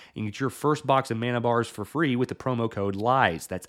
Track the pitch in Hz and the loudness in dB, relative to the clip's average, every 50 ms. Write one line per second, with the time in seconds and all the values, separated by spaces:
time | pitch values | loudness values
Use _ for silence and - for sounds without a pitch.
0 | - - - - 107 104 - - 135 123 - - - 147 151 - - 135 135 135 | -20 -14 -8 -6 -6 -6 -4 -2 -4 -4 -4 -2 0 0 0 0 2 2 2 2
1 | 127 - 117 113 120 123 120 120 113 123 117 120 113 - - - 101 - - 151 | 2 0 -2 -2 -2 0 0 0 2 2 2 2 0 -2 -4 -10 -8 -4 -2 0
2 | 165 139 123 123 123 - - - - 131 123 117 113 107 - 104 98 101 98 98 | 2 2 2 2 0 -2 -2 -4 -4 -2 0 0 -2 -2 -2 -2 -2 -2 -2 0
3 | 107 120 131 135 120 95 82 80 - - 92 90 - | 2 2 4 4 4 4 2 0 -6 -8 -8 -8 -8